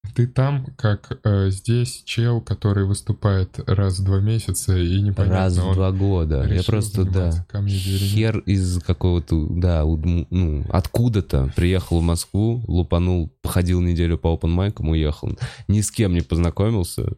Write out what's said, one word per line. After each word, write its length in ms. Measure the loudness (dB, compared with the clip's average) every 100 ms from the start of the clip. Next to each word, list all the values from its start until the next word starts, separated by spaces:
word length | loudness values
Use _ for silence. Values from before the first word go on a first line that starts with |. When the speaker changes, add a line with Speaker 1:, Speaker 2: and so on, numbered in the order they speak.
| -8 -2
Speaker 1:
Ты 100 | -2
там, 400 | 0 0 -2 -6 -4
как, 420 | -2 -2 -4 -6
э, 260 | 0 2 0
здесь, 520 | -2 -2 0 -2 -6
чел, 360 | -8 -2 0 -2
который 440 | -4 -4 0 0 0
выступает 720 | -2 -2 -2 2 2 0 -4 -2
раз 320 | 0 2 0
в 40 |
два 140 | 0 2
месяца, 560 | 2 0 -2 -4 0 2
и 240 | 2 2
непонятно, 340 | 0 2 2 2
Speaker 2:
Раз 140 | 2 2
в 80 | 2
Speaker 1:
он 80 |
Speaker 2:
два 180 | 2 2
года. 480 | 0 0 0 0 0
Я 60 | 2
Speaker 1:
решил 160 | 0
Speaker 2:
просто, 400 | 2 0 0 -2
да, 60 | 0
Speaker 1:
заниматься 340 | 0 0 -2 -4
комедией 480 | -6 -2 -2 -2 -2
или 60 |
нет. 60 | 0 2 0
Speaker 2:
хер 40 | -2
из 420 | 0 0 2 -2
какого-то, 640 | -2 0 2 0 0 -2 0
да, 340 | 0 2 2
удм-, 420 | 2 0 0 0 0
ну, 340 | 0 0 0 -2
откуда-то 840 | -2 0 0 2 0 0 0 0
приехал 460 | 0 0 0 0 0
в 20 |
Москву, 600 | 2 0 -2 -2 0 -2 -2
лупанул, 640 | -2 0 0 2 0 -2 _
походил 400 | -4 0 2 2
неделю 340 | 2 2 0 0
по 140 | 0
опенмайкам, 540 | 0 0 0 0 -2 -2
уехал. 500 | 0 0 -2 -8 -6 -8 -10 -2
Ни 120 | 0
с 80 | 0
кем 220 | -2 0
не 80 | 0
познакомился. 840 | 0 0 0 0 0 0 -4 -4 -6